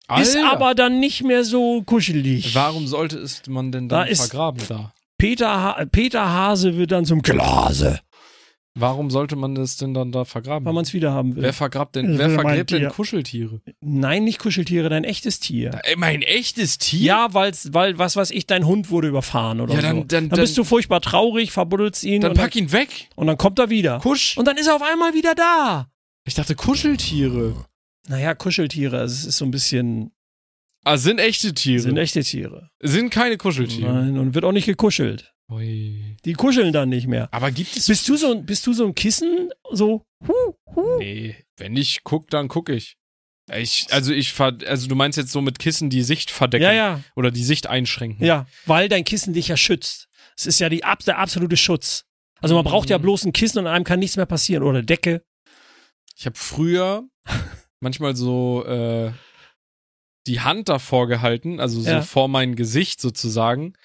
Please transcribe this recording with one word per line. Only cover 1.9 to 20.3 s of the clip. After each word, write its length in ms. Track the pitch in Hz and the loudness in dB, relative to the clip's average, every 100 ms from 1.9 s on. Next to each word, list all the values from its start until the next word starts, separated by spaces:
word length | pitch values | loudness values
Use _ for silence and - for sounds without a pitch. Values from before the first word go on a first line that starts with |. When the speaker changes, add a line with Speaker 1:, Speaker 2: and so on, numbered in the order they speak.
| 233 175 156 135 127 120 | 2 2 0 2 0 2
Speaker 2:
Warum 340 | 120 147 160 143 | 2 2 0 -4
sollte 280 | 143 160 151 | -2 -4 -6
es 280 | 135 - 135 | -10 -12 -8
man 240 | 131 131 | -6 -4
denn 180 | 127 123 | -6 -2
Speaker 1:
Da 120 | 151 | 0
Speaker 2:
dann 80 | 185 | 2
Speaker 1:
ist 100 | 180 | 0
Speaker 2:
vergraben 400 | 120 131 160 123 107 | 0 -2 -4 -4 -8
da? 240 | 110 107 _ _ - | -8 -10 _ _ 0
Speaker 1:
Peter 300 | 202 240 220 | 2 2 0
Ha-, 360 | 196 190 185 | 0 -2 -4
Peter 440 | 143 190 247 240 190 | 0 0 2 0 0
Hase 480 | 175 196 196 185 170 | 2 2 2 2 2
wird 140 | 175 | 0
dann 140 | 185 | 2
zum 180 | 165 160 | 2 2
Glase. 800 | - - - - - 71 73 73 _ _ - - _ _ _ | 2 2 4 4 2 2 2 0 _ _ -20 -20 _ _ _
Speaker 2:
Warum 360 | 120 120 135 147 | -2 -2 0 -2
sollte 240 | 131 143 143 | 0 -2 -4
man 200 | 135 135 | -4 -4
das 200 | 131 - | -4 -4
denn 180 | 135 | -4
dann 160 | 131 127 | -4 -4
da 120 | 127 | -4
vergraben? 400 | 123 123 127 151 | -4 -8 -6 -6
Speaker 1:
Weil 80 | 135 | -2
man's 220 | 165 160 | -2 -2
wieder 180 | 185 156 | 0 0
haben 220 | 135 127 135 | 0 0 0
will. 60 | |
Speaker 2:
Wer 100 | 127 | -2
vergrabt 440 | 135 139 135 143 135 | 0 -4 -4 -4 -2
denn, 100 | 175 | 0
Speaker 1:
Das 60 | 143 | 2
Speaker 2:
wer 100 | 151 | 4
Speaker 1:
will 80 | 156 | 4
mein 100 | 151 | 2
Speaker 2:
vergräbt 240 | 147 - | 2 2
denn 80 | 165 | 0
Speaker 1:
Tier. 80 | 139 | 0
Speaker 2:
Kuscheltiere? 680 | 165 208 196 127 117 113 110 - - | -2 -4 -4 -4 -6 -6 -8 -16 -12
Speaker 1:
Nein, 440 | 147 139 135 180 | -2 0 2 2
nicht 140 | 220 - | 0 0
Kuscheltiere, 500 | 226 185 170 170 160 | -2 -2 0 0 2
dein 140 | 156 | 0
echtes 340 | 190 196 226 - | -2 -4 -4 -6
Tier. 300 | - 127 120 | -4 -4 -4
Speaker 2:
Da, 80 | 113 | -4
ey, 160 | - 170 | -2 0
mein 260 | 165 147 | 0 0
echtes 560 | - 214 240 - 170 - | 2 0 0 -2 -2 0
Tier? 220 | - 160 | -2 2
Speaker 1:
Ja, 340 | 175 214 233 | 4 4 4
weil's, 380 | 190 196 165 - | 2 0 -2 -2
weil, 240 | 160 190 165 | 2 2 2
was 160 | 180 202 | 0 0
weiß 140 | 185 | -2
ich, 160 | 196 - | -2 0
dein 200 | 185 156 | 2 4
Hund 220 | 208 180 | 2 2
wurde 180 | 170 156 | 0 2
überfahren 520 | 139 - 120 113 113 | 0 0 -2 0 -2
oder 140 | 117 | 0
Speaker 2:
Ja, 80 | 147 | 2
dann, 140 | 151 160 | 2 0
Speaker 1:
so. 60 | |
Speaker 2:
dann, 240 | - 165 | 0 0
Speaker 1:
Dann 120 | 160 | 2